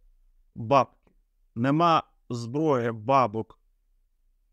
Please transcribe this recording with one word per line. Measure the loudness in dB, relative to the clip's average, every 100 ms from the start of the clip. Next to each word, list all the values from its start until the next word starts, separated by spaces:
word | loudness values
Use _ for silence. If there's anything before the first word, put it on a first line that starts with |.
| _ _ _ _ _
бабки. | -14 2 2 2 _ _ _ _ _ _
Нема | -4 -2 2 2 2 -2 _ _
зброї, | -12 -8 -4 0 0 -2
бабок, | -6 0 2 2 -2 -10 _ _ _ _ _ _ _ _ _ _